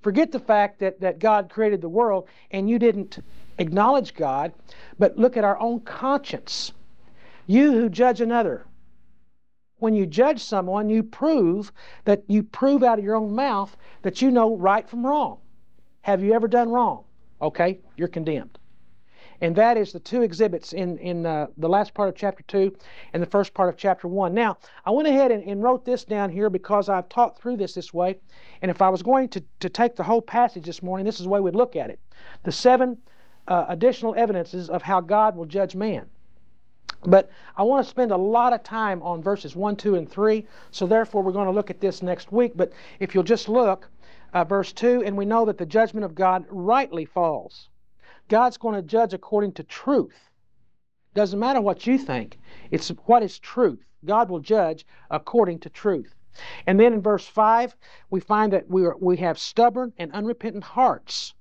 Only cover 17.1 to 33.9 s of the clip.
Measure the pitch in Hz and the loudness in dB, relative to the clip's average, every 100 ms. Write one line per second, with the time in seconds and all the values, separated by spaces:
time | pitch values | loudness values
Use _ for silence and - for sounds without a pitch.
17.1 | - - - 151 - 175 190 - - 175 | -20 -20 -6 -6 0 -2 -2 -14 -8 -6
18.1 | 175 160 147 - - - - - - - | -4 -4 -6 -8 -18 -20 -20 -20 -20 -20
19.1 | - - - 170 170 226 233 202 170 - | -20 -20 -6 -2 2 2 2 -2 -8 -6
20.1 | 247 233 170 214 170 - 165 180 165 180 | 0 0 2 0 0 -10 -6 -6 -6 -6
21.1 | 175 165 156 147 - 160 196 208 - 202 | -6 -4 -4 -6 -6 0 0 0 -2 -4
22.1 | 180 202 - - 202 190 190 - - - | -2 -6 -6 -6 -2 -2 -2 -20 -20 -8
23.1 | 165 170 202 190 - 185 - 202 180 175 | -6 0 0 0 0 -2 0 -2 -2 -2
24.1 | 190 185 196 233 - - - - 240 311 | -2 0 0 0 -2 -12 -12 -2 0 2
25.1 | 269 262 220 180 202 233 254 247 247 - | 4 4 2 -2 -2 0 0 0 -4 -4
26.1 | 208 196 170 214 185 - 202 202 190 180 | -4 -4 -2 -2 -2 0 0 2 -2 -2
27.1 | - 233 - 240 240 190 - - 165 180 | 0 0 0 -8 -6 -6 -8 -10 -2 -2
28.1 | 190 - - - - 185 175 190 - 190 | -4 -14 -20 -20 -6 -4 2 2 2 2
29.1 | 262 262 196 - - 180 - 240 240 170 | 2 2 -6 -12 -10 -8 0 0 0 0
30.1 | 233 226 226 240 185 165 165 180 185 196 | 0 0 0 0 -2 -14 -12 -8 -4 -4
31.1 | 190 180 202 190 185 247 160 131 - - | -6 -2 0 0 0 0 -2 -8 -12 -18
32.1 | - - - - - 247 247 254 233 - | -18 -16 -10 -8 0 4 4 2 -4 -16
33.1 | - - - - 180 156 175 233 | -20 -20 -20 -2 -2 -2 2 2